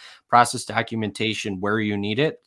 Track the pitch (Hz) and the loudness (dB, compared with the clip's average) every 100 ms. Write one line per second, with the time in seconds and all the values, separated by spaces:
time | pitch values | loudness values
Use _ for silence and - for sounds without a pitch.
0 | - - _ 120 123 123 - 110 113 113 | -20 -20 _ 6 6 0 -4 -4 -2 -4
1 | 104 - 110 107 110 95 101 110 107 101 | -4 -2 -4 -4 -6 -4 -2 0 0 -2
2 | 101 110 156 - | -2 0 -2 -4